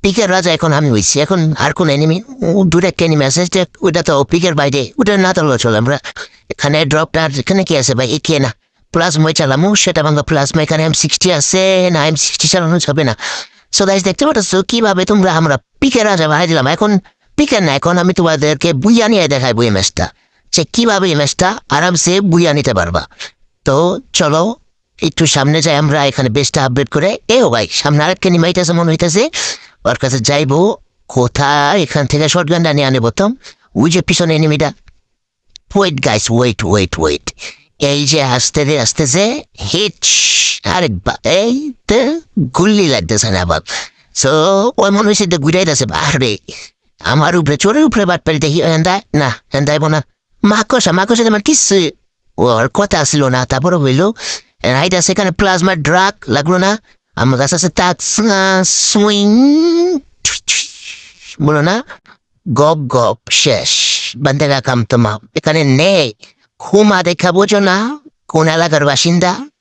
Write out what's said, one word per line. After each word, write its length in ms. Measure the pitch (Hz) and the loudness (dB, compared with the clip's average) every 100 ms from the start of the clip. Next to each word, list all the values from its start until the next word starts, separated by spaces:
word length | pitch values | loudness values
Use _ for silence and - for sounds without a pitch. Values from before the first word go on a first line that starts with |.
পিকের 260 | 202 190 202 | 0 0 0
রাজা 160 | 185 175 156 | 0 0 0
এখন 120 | 165 147 | 0 2
আমি 100 | 147 | 2
হইছি। 220 | 110 92 131 | 2 0 0
এখন 160 | 151 190 156 151 | 0 0 0 0
আর 80 | 143 - | -4 0
কোন 100 | 165 143 | 0 2
এনিমি? 200 | 156 175 233 269 175 | 0 0 -6 -6 -2
ও, 20 | 196 185 | 0 2
দূরে 140 | 165 185 | 2 0
একটা 100 | - 170 | 0 0
এনিমি 160 | 151 135 | 2 0
আছে, 120 | 165 180 | 0 0
যে 80 | 190 175 - 185 | -2 -2 -2 -2
ওটা 160 | 165 165 | 0 0
তো 60 | 139 139 | 0 0
পিকের 240 | 170 202 151 | 0 0 0
বাইরে, 220 | 143 139 117 - | 0 0 -4 -2
ওটা 120 | 208 202 | 0 2
না, 60 | 185 185 | 2 2
তাহলে 220 | 151 123 | 0 0
চলো 120 | 120 110 | 2 0
আমরা 140 | 120 143 - - - _ _ | 0 -2 -6 -16 -18 _ _
এখানে 260 | - 143 147 151 | -6 -2 0 0
ড্রপটা। 300 | 151 165 165 | -2 -2 -2
আর 60 | 160 139 | -2 -4
এখানে 200 | - 196 185 | -2 -2 0
কি 60 | 151 | 0
আছে 120 | 123 120 | 0 -2
ভাই? 100 | 127 147 | -2 -2
এ 20 | - | -2
কে 100 | 151 | 0
না 60 | 123 - _ _ _ | -2 -6 _ _ _
প্লাজমা 360 | 165 175 151 156 160 | -2 0 2 0 2
চালামু, 300 | 147 135 185 208 | 0 0 2 2
সেটা 180 | - 165 151 | 0 0 0
ভাঙা 160 | 147 143 | 0 0
প্লাজমা। 300 | 156 139 165 151 | 0 0 0 0
এখানে 160 | 156 160 | 0 0
এম 60 | 147 | -2
সিক্সটি 260 | 151 - 185 156 | -2 -2 0 0
আছে 240 | - 190 190 185 180 | 0 0 2 2 2
না, 60 | 160 151 | 0 0
এম 60 | 156 | 0
সিক্সটি 220 | - - - | -4 -2 0
চালানো 240 | 185 165 175 | 0 0 0
যাবে 180 | - 147 135 | 0 0 -2
না। 60 | 107 - - - _ _ - | -4 -8 -12 -14 _ _ -2
So, 60 | 196 | 0
গাইস, 140 | 196 185 | 0 0
দেখতে 140 | 180 285 | 0 0
পাচ্ছ 260 | 262 190 185 190 | 0 0 -2 0
কিভাবে 320 | 233 214 185 185 | 0 0 0 2
তোমরা 200 | 208 185 160 | 2 2 2
আমরা 160 | 160 135 _ _ | 0 -2 _ _
পিকের 240 | 269 247 214 | 0 2 2
রাজা 160 | 190 156 | 2 0
বানাই 160 | 151 175 | 0 2
দিলাম। 180 | 160 131 170 | 2 0 0
এখন 160 | 214 196 _ _ _ - | 0 0 _ _ _ -2
পিকের 240 | 294 226 170 | 0 2 0
না, 60 | 139 | 0
এখন 140 | 170 180 | 0 2
আমি 100 | 175 185 | 0 2
তোমাদেরকে 520 | 170 156 151 156 175 139 | 0 2 0 0 0 0
বুইয়া 240 | 208 233 220 | 2 4 4
নিয়ে 120 | 214 160 | 2 2
দেখাইবো 260 | 139 127 113 117 | 0 0 0 0
এই 40 | 98 | 0
ম্যাচটা, 300 | 95 - 87 _ _ _ _ | -2 -4 -6 _ _ _ _
যে 80 | - 160 | -4 -2
কিভাবে 320 | - 233 196 185 | 0 0 2 0
এই 40 | 151 | 0
ম্যাচটা 280 | 143 - 180 220 _ 139 | -2 0 -2 -2 _ 0
আরামসে 380 | 175 170 - 190 202 | 0 0 0 0 2
বুইয়া 220 | 170 170 147 | 2 2 0
নিতে 140 | 135 98 | 0 -2
পারবা। 240 | 85 85 - - - _ _ _ - | -2 -4 -6 -18 -20 _ _ _ -2
তো 100 | 139 170 180 - - | 0 0 -2 -6 -2
চলো 240 | 156 156 190 240 _ _ _ _ 160 | 0 0 -2 -6 _ _ _ _ -6
একটু 160 | - 160 | 0 0
সামনে 240 | 147 139 156 | 0 0 0
যাই 120 | 160 147 | 0 0
আমরা, 160 | 151 147 143 | 0 0 0
এখানে 180 | 131 131 120 | 0 -2 0
বেসটা 240 | 135 156 131 | -2 -2 0
আপডেট 220 | 123 135 | 0 -2
করে। 160 | 151 185 226 - | -2 -2 -4 0
এ 20 | 254 190 | 2 2
ও 20 | |
ভাই, 120 | 117 101 - | 0 -2 -2
সামনে 200 | 143 147 | 0 0
আরেকটা 220 | 156 190 190 | 0 0 0
এনিমি 160 | 175 165 | 2 2
আইতাছে 240 | 180 165 170 | 0 0 0
মনে 120 | 170 | 0
হইতাছে। 300 | 160 175 175 285 - - - - _ 101 | 0 0 0 -2 -4 -8 -10 -18 _ -4
ওর 100 | 123 | -2
কাছে 220 | 131 127 | -2 -2
যাইবো, 560 | 107 143 147 143 196 - _ _ - | 0 0 0 2 0 -2 _ _ -4
কোথায় 760 | 131 120 - 143 147 143 196 | 0 0 0 0 2 2 0
এখান 240 | 160 156 135 | 0 -2 -2
থেকে 220 | 147 151 | 0 0
শটগানটা 440 | 180 151 170 165 | 0 0 0 0
নিয়ে 140 | 143 135 | 0 0
আনবো 240 | 131 117 | 0 0
তো। 200 | - 202 262 - _ _ | 0 -2 -2 -14 _ _
ওই 160 | - 151 | -2 0
যে 120 | 180 | 0
পিছনে 340 | - 175 170 156 | 0 0 0 2
এনিমিটা। 360 | 156 151 151 - - _ _ _ _ _ _ - _ | 0 0 -2 -4 -20 _ _ _ _ _ _ -20 _
ওয়েট 320 | 202 190 135 131 | 0 0 -2 -2
গাইস, 240 | 107 - | -2 0
ওয়েট, 340 | 117 123 104 | 0 0 -2
ওয়েট, 340 | 92 104 92 - | -2 0 0 -2
ওয়েট। 360 | 78 71 - - - - _ _ | -2 -4 -8 -16 -20 -20 _ _
এই 280 | 143 143 143 | -2 0 0
যে 160 | 151 | 0
আস্তে 420 | 135 123 - 151 | 0 0 0 -2
দে, 160 | 139 147 | 0 0
আস্তে 260 | 113 - 147 | -2 -2 -2
যে, 380 | 170 214 285 - - 98 | 0 -2 -4 -12 -12 -4
হিট। 340 | 175 208 - - - - - - - - | -2 -2 -2 -2 0 0 0 -2 -4 -4
আরে 220 | 180 160 | -2 -2
বা-, 400 | 92 - - 117 | -2 -6 -4 0
এই 440 | 180 226 262 302 247 - | 0 0 -2 -6 -12 -2
তো 320 | 220 262 330 _ - | 0 0 -4 _ -4
গুল্লি 500 | 135 - 190 208 170 | -4 0 2 2 2
লাগতেছে 420 | 123 80 107 110 | 0 -2 -2 0
না 140 | 92 | -2
বাপ। 200 | 87 80 - - - _ _ - | -2 -4 -4 -12 -12 _ _ -2
So, 120 | 135 156 170 196 226 247 | 0 2 2 2 0 0
ওই 120 | 202 | 0
মনে 180 | 202 208 | 2 2
হইছে 180 | 208 190 | 0 0
যে 100 | 170 | 0
ঘুরাইতেছে, 480 | 143 180 175 139 120 | 0 0 0 -2 -2
আরে, 440 | 78 143 143 123 101 - - - _ _ _ | -2 -2 0 -2 -4 -12 -20 -20 _ _ _
আমার 360 | 85 135 151 175 | -2 0 2 0
উপরে, 200 | 147 147 | 0 0
চোরের 280 | 165 269 | 0 2
উপরে 200 | 311 220 | 2 2
বাটপারি 340 | 185 170 - 156 | 0 -2 -2 -2
দেখি, 240 | 151 160 | 0 0
এন্দায়, 380 | 160 160 175 196 - | 0 0 0 -2 -2
না, 220 | 147 135 - _ | -2 -2 -4 _
এন্দাইবো 360 | 135 143 151 156 | -2 0 0 0
না। 140 | 156 - _ _ _ | -2 -4 _ _ _
মাকড়সা, 480 | 202 208 208 254 185 | 0 0 0 0 0
মাকড়সা 340 | 180 202 233 226 | 0 0 2 2
আমার 160 | 214 | 0
কিচ্ছু, 480 | - 311 - 196 160 - _ _ _ - | 0 0 2 0 0 -6 _ _ _ -2
ওর 320 | 123 113 127 | 0 2 0
কথা 300 | - 202 170 | 0 0 0
ছিল 240 | 143 151 135 | 0 0 2
না, 180 | 127 127 | 0 0
তারপরে 300 | 131 170 175 | 0 0 0
হইলো, 360 | 135 131 196 226 - - _ _ | 2 2 0 -2 -12 -12 _ _
রাইট 320 | - 131 175 | -2 0 0
আছে 180 | 180 165 | 0 0
এখানে 180 | 190 190 | 0 -2
প্লাজমা 440 | 175 202 185 185 | 0 0 0 0
ড্রাগ, 400 | 180 147 180 190 - - | -2 0 2 0 -4 -4
লাগলো 300 | 117 151 180 | -2 0 0
না? 200 | 190 214 _ _ _ - | 0 -2 _ _ _ -2
আমার 220 | 123 127 | 0 0
কাছে 160 | 139 | 0
আছে 140 | 175 175 | 0 -2
তাক, 520 | - 180 170 - - | 0 -2 -2 -4 -2
আহ, 420 | 220 196 190 185 | 0 2 2 2
সুইং। 640 | 185 - - 208 208 208 202 220 277 302 339 339 349 320 _ _ - - - - - - - - - - - - | 0 0 0 2 2 2 2 4 4 4 2 2 0 -2 _ _ -8 -8 -6 -6 -6 -14 -20 -20 -20 -20 -20 -4
বলো 180 | 147 151 | 0 2
না, 240 | 156 214 277 - _ _ _ _ 185 | 0 -2 -6 -20 _ _ _ _ -4
গপ 260 | 120 147 160 | 2 2 2
গপ 400 | 127 127 113 101 - | -2 0 0 -2 -4
শেষ। 400 | - 156 107 - - - - - 123 | -2 0 0 -2 -2 -2 -4 -8 -4
বান্দেরা 440 | 139 143 147 135 | -2 0 0 -2
কাম 240 | 131 123 | -2 -2
তোমা। 340 | 107 123 110 107 - | 0 0 0 -2 -8
এখানে 300 | 160 - 160 | -4 -2 0
নেই। 480 | 143 131 180 190 131 - - _ _ _ | 2 2 2 2 0 -6 -20 _ _ _
খুমা 440 | - 202 214 190 | 0 4 4 4
দেখা 300 | 175 175 180 | 0 0 0
বোঝো 280 | 175 202 208 | 2 2 2
না? 380 | 196 190 233 294 - _ - | 2 0 -2 -8 -16 _ -4
কোন 200 | 160 160 | 0 2
এলাকার 360 | 160 170 151 | 0 0 2
বাসিন্দা? 520 | 143 135 170 175 175 208 294 _ | 2 0 0 2 0 -2 -10 _